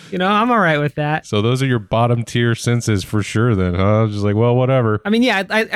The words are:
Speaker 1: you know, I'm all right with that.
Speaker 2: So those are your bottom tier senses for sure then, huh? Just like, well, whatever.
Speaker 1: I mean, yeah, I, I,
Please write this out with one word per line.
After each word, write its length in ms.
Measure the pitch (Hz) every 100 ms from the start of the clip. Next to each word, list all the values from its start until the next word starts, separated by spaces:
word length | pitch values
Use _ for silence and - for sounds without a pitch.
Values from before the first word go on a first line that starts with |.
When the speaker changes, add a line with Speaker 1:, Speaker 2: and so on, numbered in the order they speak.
| -
Speaker 1:
you 80 | 185
know, 80 | 185
I'm 240 | 208 233
all 80 | 240
right 180 | 175 151
with 160 | 147 -
that. 300 | 147 156 -
Speaker 2:
So 160 | 104
those 220 | 110 127
are 20 | 135
your 140 | 123
bottom 440 | 98 110 117 120
tier 300 | 117 120 120
senses 500 | 113 - 120 117 104
for 200 | - 107
sure 320 | 98 110 120 101
then, 180 | 92
huh? 320 | 90 95 107 113
Just 160 | 104
like, 120 | 101 104
well, 200 | 120 120
whatever. 460 | 127 135 113 107
Speaker 1:
I 60 | 202
mean, 140 | 220
yeah, 200 | 247 196 190
I, 120 | 220
I, 80 | 220